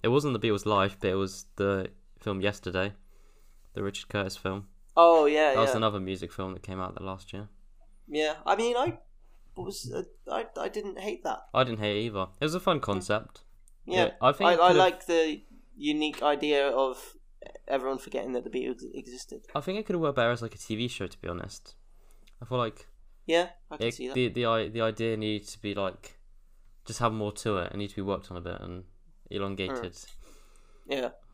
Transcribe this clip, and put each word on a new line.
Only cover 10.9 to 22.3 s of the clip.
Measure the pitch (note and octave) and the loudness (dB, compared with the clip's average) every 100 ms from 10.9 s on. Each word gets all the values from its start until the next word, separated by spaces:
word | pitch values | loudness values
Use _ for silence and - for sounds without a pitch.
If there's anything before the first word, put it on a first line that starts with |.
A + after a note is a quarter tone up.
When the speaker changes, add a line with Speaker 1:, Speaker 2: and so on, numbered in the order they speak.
| F#3 | -8
Speaker 2:
hate | G3 F4+ D#3+ | -8 -6 -6
that. | A2+ - | -6 -4
Speaker 1:
I | B2 B2+ | 0 0
didn't | A2 | 0
hate | G#2 G#2 | -2 -2
it | A#2 | -2
either. | G2+ F#2 - | -4 -6 -4
It | D3+ | -4
was | F3 | -2
a | |
fun | G3 D#3 | 0 0
concept. | - G2 - G#2+ - - - - - - - | 0 -2 0 -2 -2 -20 -20 -20 -20 -20 -2
Speaker 2:
Yeah, | F#3 E3+ | 2 2
Speaker 1:
Yeah, | - | 4
I | B2+ | 2
think | D3 E3+ | 6 4
Speaker 2:
I, | |
Speaker 1:
it | E3+ | 8
Speaker 2:
I | F3+ | 8
Speaker 1:
could've | F3+ | 10
Speaker 2:
like | F#3 F3+ - | 6 4 0
the | E3+ D#3+ - - - - - | 2 2 0 -10 -20 -20 -6
unique | D3 D3+ D3+ - | -2 0 0 0
idea | D3 C#3+ D3 C#3+ C#3 | 2 2 4 4 4
of | B2 C3 B2+ - - - - - - - | 4 2 0 -12 -20 -20 -20 -18 -16 -4
everyone | C#3 B2+ C3+ | -2 -2 -4
forgetting | - C3 B2 | -4 -6 -4
that | B2 | -4
the | - | -4
Beatles | B2 B2+ B2 - | -4 -4 -6 -8
existed. | - B2 B2 - - - | -14 -14 -16 -14 -16 -8
Speaker 1:
I | D#3 | -6
think | E3 G3 | -4 -6
it | G#3+ | -2
could | |
have | F3+ | 0
worked | D#3 B2+ | 0 2
better | A#2 | 2
as, | A#2+ | 2
like, | A2+ - | -4 -10
a | |
T | - A2 | -8 -4
V | A#2+ | -4
show, | - F#2 | -4 -8
to | - | -8
be | E2+ | -8
honest. | F2 F#2+ - - - - - - - - | -8 -8 -14 -20 -20 -20 -20 -20 -20 -20